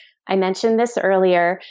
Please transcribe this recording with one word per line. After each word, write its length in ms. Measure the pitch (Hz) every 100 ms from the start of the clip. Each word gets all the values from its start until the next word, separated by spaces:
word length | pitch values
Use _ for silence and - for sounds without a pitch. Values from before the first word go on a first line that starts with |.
| - _ -
I 80 | 190
mentioned 440 | 185 190 226 226
this 180 | 240 -
earlier. 640 | 185 190 190 175 170 185 -